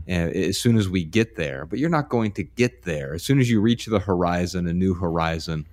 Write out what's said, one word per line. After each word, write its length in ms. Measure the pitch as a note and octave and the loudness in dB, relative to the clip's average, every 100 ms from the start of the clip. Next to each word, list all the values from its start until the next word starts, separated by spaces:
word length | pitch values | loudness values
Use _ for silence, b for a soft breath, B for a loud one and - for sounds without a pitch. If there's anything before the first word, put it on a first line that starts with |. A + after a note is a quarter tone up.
| E2 | -4
uh, 20 | |
as 460 | F2+ E2+ F2+ E2+ G#2+ | -2 -2 0 -2 0
soon 180 | A#2+ A2+ | 2 4
as 120 | F#2 | 2
we 160 | F#2 D#2 | 0 0
get 320 | A2 A2+ - | 0 0 -2
there. 280 | D2 C2+ D#2 | -6 -6 -8
But 140 | A2 | -4
you're 100 | E3 | 0
not 200 | D#3+ C#3+ | 0 0
going 240 | A#2+ G#2+ | -2 -2
to 100 | G#2 | -4
get 400 | E2 - B2 - | -6 0 0 0
there. 300 | F2 D2+ C#2 | -6 -6 -6
As 100 | E2 | -6
soon 160 | - C#3 | 0 2
as 100 | A#2+ | 4
you 120 | A2 | 4
reach 240 | A2 A#2+ - | 4 2 0
the 120 | G#2 | -2
horizon, 680 | F#2 F2+ F2 F2 F2+ F2+ F2 | 2 2 2 0 -2 -2 -2
a 60 | |
new 200 | F2 F#2+ | 0 0
horizon 720 | F2 F2+ E2 E2 E2 E2+ D#2 D2+ | 0 0 0 0 -2 -4 -6 -8